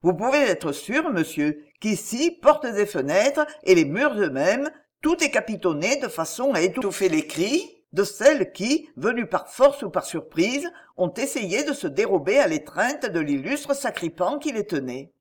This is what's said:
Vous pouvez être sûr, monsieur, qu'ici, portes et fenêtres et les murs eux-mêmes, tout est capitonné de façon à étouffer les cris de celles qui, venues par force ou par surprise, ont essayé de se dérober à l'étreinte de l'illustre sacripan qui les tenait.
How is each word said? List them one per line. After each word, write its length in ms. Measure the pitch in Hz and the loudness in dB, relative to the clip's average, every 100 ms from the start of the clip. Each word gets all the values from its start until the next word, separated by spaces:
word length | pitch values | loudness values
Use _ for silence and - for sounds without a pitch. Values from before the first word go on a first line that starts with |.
Vous 120 | 165 | 2
pouvez 260 | 175 226 285 | 0 2 2
être 340 | 262 180 160 | 2 2 -2
sûr, 360 | 143 - 254 320 | -6 -2 -2 0
monsieur, 540 | 202 160 - 151 147 - _ | 0 -2 0 -2 -2 -10 _
qu'ici, 520 | 214 208 - 233 330 | -4 -4 -4 -2 -2
portes 340 | 339 269 302 247 | 2 2 4 0
et 200 | 196 208 | -2 -2
fenêtres 640 | 170 135 170 240 285 302 - | 0 0 2 2 2 -2 -4
et 100 | - | 4
les 120 | 180 151 | 6 6
murs 340 | 170 285 220 | 2 0 2
eux-mêmes, 500 | 185 135 156 233 285 - _ _ | -2 0 0 0 -2 -8 _ _
tout 220 | 302 339 | -2 0
est 80 | 302 | 2
capitonné 640 | 233 - 214 180 151 180 277 | 0 -2 -2 -2 0 0 0
de 140 | 240 | -2
façon 440 | - 165 - 262 | -6 -6 -2 0
à 60 | 208 | 2
étouffer 480 | 180 180 196 175 190 | 2 0 -4 0 2
les 180 | 156 147 | 2 -2
cris 600 | 147 190 302 403 - _ | -4 -2 -2 -4 -18 _
de 100 | 156 | -2
celles 480 | 196 - 233 294 190 | -2 4 4 4 -2
qui, 380 | - 208 311 - - | -4 -2 -2 -2 -4
venues 300 | 170 240 233 | -2 -2 -2
par 220 | 180 - | -4 -6
force 340 | - 269 277 | 4 4 4
ou 60 | 202 | -4
par 160 | 175 - | -4 -4
surprise, 640 | 165 - 165 190 262 339 - - - | -8 -8 -2 0 0 -6 -12 -20 -4
ont 160 | 269 | -4
essayé 500 | 269 269 - 311 214 | -2 -4 -4 -2 -2
de 80 | 294 | -2
se 160 | 285 165 | -4 -4
dérober 500 | 139 427 196 156 247 | -2 2 2 4 4
à 100 | 226 | 4
l'étreinte 580 | 156 - - 233 294 233 | 0 -6 -2 -2 0 -4
de 140 | 170 | -2
l'illustre 520 | 147 143 143 285 - | 0 -2 -2 -6 -2
sacripan 640 | 277 247 - 330 - 185 285 | -4 -2 -4 -6 -2 -2 -2
qui 120 | 302 | -4
les 160 | 226 208 | -4 -2
tenait. 460 | 156 127 123 139 _ | -4 -4 -8 -12 _